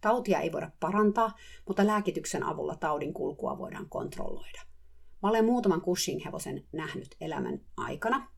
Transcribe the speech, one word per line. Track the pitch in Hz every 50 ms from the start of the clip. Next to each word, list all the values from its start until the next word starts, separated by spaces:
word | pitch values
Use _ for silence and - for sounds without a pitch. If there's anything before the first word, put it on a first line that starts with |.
Tautia | - 208 226 254 247 - 156 147
ei | - 165
voida | 160 151 156 156 - -
parantaa, | - 165 190 208 214 208 202 233 226 220 208 - - - - - - -
mutta | 190 - 196 208
lääkityksen | 214 208 208 - - 165 160 - - 151 -
avulla | - 151 151 151 151 -
taudin | - - 156 151 147 143 147 -
kulkua | - 139 147 143 - - - - -
voidaan | - - - - - -
kontrolloida. | - - - - - - - - - - - - - - - - - - - - - - - - - - -
Mä | 202
olen | 220 226 220
muutaman | 226 240 247 233 202 170 165
Cushing-hevosen | - - 180 175 - - 139 - - 151 147 160 - - 190 - - -
nähnyt | - 156 156 - - 190 - - - -
elämän | 165 156 156 143 127 - - - - - - -
aikana. | - - 139 - - 226 254 277 - - -